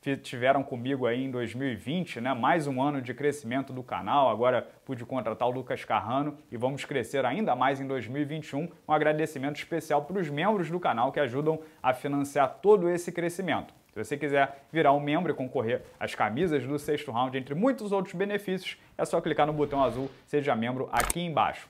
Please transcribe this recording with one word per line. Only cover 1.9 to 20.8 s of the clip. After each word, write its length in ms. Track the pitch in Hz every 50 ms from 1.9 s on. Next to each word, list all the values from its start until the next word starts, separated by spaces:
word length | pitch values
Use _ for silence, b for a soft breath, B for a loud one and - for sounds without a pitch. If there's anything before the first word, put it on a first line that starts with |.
| 151 185 170 - - 117
né? 140 | 117 127 135
Mais 320 | 120 120 139 170 175 147
um 160 | 143 135 127
ano 180 | 131 147 147 135
de 140 | 127 120 123
crescimento 580 | - 139 147 139 143 - 113 123 135 135 -
do 100 | 131 127
canal, 460 | 123 - - 90 92 101 123 143 135 127
agora 400 | 110 104 120 123 127 117 104 B B B _
pude 180 | - 135 120 120
contratar 420 | - 135 131 113 113 110 - 123 123
o 20 |
Lucas 320 | 127 131 131 - 131 113
Carrano 540 | - - 117 104 98 104 123 139 147 151 143 - - _
e 80 | - 117
vamos 260 | 120 131 143 135 -
crescer 400 | - 151 135 110 - - 139 127
ainda 320 | - - 202 220 165 127
mais 240 | 127 123 135 143 131
em 60 | 139
dois 200 | 131 135 131 113
mil 140 | 104 127 143
e 40 | 147
vinte 240 | 139 156 160 147 -
e 60 | -
um. 120 | 139 165 170 B B B
Um 60 | -
agradecimento 640 | 156 156 151 151 156 156 160 151 151 139 131 143 147
especial 460 | - - - 175 160 151 - 151 143 143
pros 240 | - 180 202 180 147
membros 420 | 143 143 170 202 226 202 170 151
do 80 | 165 180
canal 320 | 175 165 117 113 120 135
que 100 | 135 151
ajudam 380 | 147 123 117 135 151 156 160 156 156 B B B
a 120 | - 127 127
financiar 640 | - - 143 143 143 139 139 - 147 139 131 - -
todo 260 | - 196 214 202 175 175
esse 200 | 175 170 175 -
crescimento. 640 | 165 - 170 170 170 - 190 160 131 101 - - - - _ _ _
Se 100 | 104 110
você 120 | - 147 135
quiser 440 | 147 147 139 139 139 139 - - - _
virar 220 | - 160 156 139
um 80 | 139 143
membro 320 | 147 147 147 165 180 160
e 20 | 139
concorrer 480 | - 135 127 - 139 113 110 123 - B B B B
às 160 | - 110 -
camisas 520 | - 120 104 104 131 185 180 151 139 123
do 120 | 127 143 147
Sexto 320 | 147 - 151 147 - -
Round, 260 | 113 117 131 131 127
entre 180 | 135 127 131 143
muitos 380 | 160 208 269 262 - 214 202
outros 220 | 202 196 190 190 -
benefícios, 640 | 175 196 202 208 202 202 - 185 185 185 - - b b b b
é 100 | - 156
só 160 | - - 170
clicar 240 | 170 170 151 - 147
no 60 | 151 156
botão 280 | 147 147 139 143 139
azul, 280 | 135 123 110 123 135 139 B B B
seja 280 | _ - 147 139 139 127
membro 360 | 113 113 120 127 127